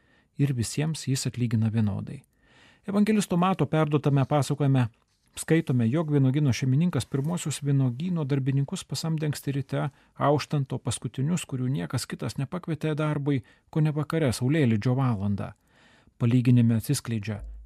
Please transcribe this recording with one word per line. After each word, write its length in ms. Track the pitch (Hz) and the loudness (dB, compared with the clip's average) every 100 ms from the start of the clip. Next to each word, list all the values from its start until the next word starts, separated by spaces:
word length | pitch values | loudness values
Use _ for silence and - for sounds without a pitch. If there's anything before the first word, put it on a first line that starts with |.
| _ _ _ - | _ _ _ -2
ir 160 | 143 | -2
visiems 520 | 123 107 - 156 151 - | 0 -4 -2 -4 -4 -4
jis 180 | 131 127 | -2 -4
atlygina 440 | 117 120 113 110 | -2 0 2 2
vienodai. 500 | 113 107 101 107 - _ _ _ _ - _ - | 2 0 -2 -8 -12 _ _ _ _ -20 _ -4
Evangelisto 480 | 196 208 220 - 175 | 0 2 2 2 2
Mato 300 | 180 185 143 | 2 2 0
perduotame 580 | 156 156 147 147 139 | 0 2 2 2 2
pasakojime 640 | 131 147 131 143 139 135 117 _ _ _ _ - | 2 2 0 0 2 2 2 _ _ _ _ -8
skaitome, 500 | - 160 160 127 113 | 0 2 2 2 2
jog 240 | 147 156 | 0 2
vynuogyno 420 | 147 131 139 147 | 2 4 4 2
šeimininkas 540 | 110 131 131 175 139 - | 2 2 2 2 0 -2
pirmuosius 540 | 139 143 175 156 - | -4 -2 -4 -4 -4
vynuogyno 600 | 143 139 131 120 180 170 | 0 2 2 0 -4 -2
darbininkus 600 | 139 139 131 139 139 190 | 0 0 0 0 0 -6
pasamdė 440 | - 135 165 160 151 | -8 -6 -4 -2 -2
anksti 260 | - - | -4 -4
ryte, 300 | 135 - 139 147 _ _ - | -4 -4 -4 -4 _ _ -2
auštant, 560 | 131 147 - 151 135 | 2 2 0 -4 -2
o 60 | 127 | -4
paskutinius, 680 | - - 117 - 139 175 - | -6 -6 -6 -4 -2 -2 -4
kurių 220 | 127 127 | -4 -2
niekas 380 | 147 170 127 - | -2 -4 -6 -6
kitas 280 | - 131 - | -8 -8 -6
nepakvietė 540 | 139 180 - 156 156 151 | -6 -6 -6 -4 -4 -2
darbui, 460 | 156 147 143 139 - _ _ | -2 -2 0 -2 -4 _ _
kone 220 | 160 156 | 0 0
vakare, 380 | 151 147 165 143 | 0 -2 0 0
saulėlydžio 640 | 104 123 165 127 110 127 127 | 0 0 2 4 2 2 2
valandą. 540 | 131 107 101 98 98 - _ _ _ _ _ - | 0 0 0 -2 -4 -12 _ _ _ _ _ -2
Palyginime 640 | 120 127 120 123 117 113 | 2 4 6 6 6 2
atsiskleidžia, 600 | - 143 - 113 101 107 - - | 0 -4 -4 -6 -6 -10 -10 -16